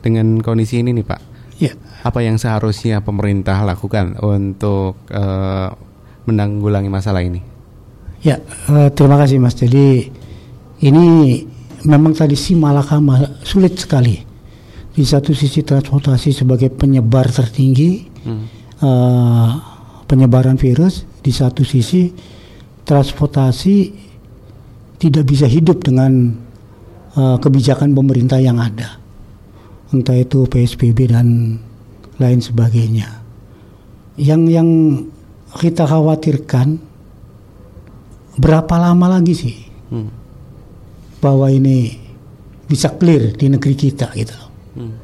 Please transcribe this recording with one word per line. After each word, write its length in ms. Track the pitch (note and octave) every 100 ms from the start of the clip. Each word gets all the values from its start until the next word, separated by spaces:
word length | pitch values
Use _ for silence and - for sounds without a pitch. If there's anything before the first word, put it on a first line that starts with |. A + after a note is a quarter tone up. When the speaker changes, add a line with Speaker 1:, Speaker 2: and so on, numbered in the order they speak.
Speaker 1:
dengan 320 | A#2 A2 A2 A2
kondisi 400 | A2+ A2+ A2+ A#2+
ini 80 | A#2+
nih, 120 | A#2+
Pak, 160 | - - - - - -
Speaker 2:
Ya. 160 | D#3 - - -
Speaker 1:
apa 160 | A#2+ A#2+
yang 160 | A2+ A2
seharusnya 640 | A#2 G#2+ A2 G2+ A#2 G#2
pemerintah 640 | G#2+ G2+ G#2 G2 F#2 F#2+
lakukan 560 | G#2 G2+ G2+ G#2+ F#2 -
untuk, 800 | G#2 G2+ G2 F#2+ G#2 G2 F#2+ F#2+ -
eh, 600 | G2+ G2 F#2+ F#2+ F#2+ F#2 - - - - - -
menanggulangi 640 | G#2+ G2+ G#2 G#2 G2+ G2
masalah 320 | G2 G2+ F#2+
ini? 160 | F2+ F2+ - - - - - - - -
Speaker 2:
Ya, 200 | D#3 - - - -
eh, 200 | D3 C#3+
terima 240 | C#3 C#3 C#3+
kasih, 200 | C#3+ C#3
Mas. 160 | B2
Jadi, 560 | A#2+ B2+ C3+ C#3 B2+ - - - - - - - -
ini 600 | C#3+ D#3 E3+ E3 C#3 A#2+ - - - -
memang 280 | D3+ D3 D#3+
tadi 200 | D#3 D3+
si 240 | C#3+ - E3+
malakama 840 | D3+ C#3+ C#3 D3+ D3 C3 C#3 -
sulit 320 | - G3 F#3 F3+
sekali. 400 | - C#3 A#2+ G2 - - - - - - -
Di 100 | -
satu 280 | B2+ C#3+ C#3+
sisi 280 | C3 C#3+ D#3
transportasi 720 | D3 C#3 - C#3 C#3 B2 D3+
sebagai 400 | C3+ B2+ B2+ C3+
penyebar 560 | - C#3 C3 A2 C3 A#2+
tertinggi, 800 | B2 A#2 - C3+ C3 E3 G3 - -
Speaker 1:
Hmm. 200 | A2+ A2 A2 - - -
Speaker 2:
eh, 720 | C#3+ B2 A#2 B2 A#2+ A#2 A2+ C#3+ - - - - -
penyebaran 480 | C3 C3 B2+ B2+ C3
virus, 480 | C3 A#2+ F3+ - - -
di 80 | C3+
satu 280 | A#2 B2+ C3+
sisi 480 | C3+ C3 A2+ F3+ F3 - - - - - - -
transportasi 920 | - C#3+ C#3 - D3 C#3+ C3 B2 F#3+ G3+ F#3+ - - - - - - - - - - -
tidak 280 | E3 D3
bisa 200 | C3+ C#3+
hidup 400 | C#3 D3 D3+ C3+
dengan, 480 | C#3+ B2+ C3 C3 A#2+ A2+ - - - - - - -
eh, 240 | - C3 B2
kebijakan 560 | C3+ C3+ A#2 B2+ C#3+
pemerintah 480 | C3+ C3+ B2+ B2 C3
yang 160 | C3 A#2+
ada. 440 | A#2 A2 A#2 - - - - - - - - - -
Entah 240 | C3 B2 B2+
itu 320 | B2+ C3+ B2+
P 160 | B2
S 80 | A#2+
B 160 | - A#2+
B 160 | A2+
dan 560 | B2+ A#2 A#2+ A#2+ A2+ A2+ - - - - - -
lain 240 | B2+ B2
sebagainya. 800 | A#2 A#2 A#2 A2+ A2 A2+ - - - - - - - - - - - -
Yang, 240 | D3 D#3 E3
yang 200 | E3 E3 D#3+ D#3 C3+ - - - - - -
kita 240 | E3+ E3
khawatirkan, 960 | D3+ D#3+ D#3 D#3 D#3 C#3+ - B2+ C3+ D#3+ - - - - - - - - - - - - - - -
berapa 400 | - D3 D#3+ D#3+
lama 320 | E3+ F3 F3 F3
lagi 160 | F#3 F3
sih 260 | E3 A#2+ A2 - - -
Speaker 1:
Hmm. 240 | A#2+ G#2+ - - - - - - - - - - -
Speaker 2:
bahwa 240 | C#3+ C#3 C3+
ini 480 | C3+ C3+ C3 A#2 - - - - - - - -
bisa 240 | - D#3 -
clear 320 | E3+ D3+ A2
di 160 | - C#3
negeri 280 | C#3 C#3 C3+
kita 320 | C#3 - B2
gitu 240 | A2 A2
loh. 160 | - - - -
Speaker 1:
Hmm. 180 | B2+ A#2 A2+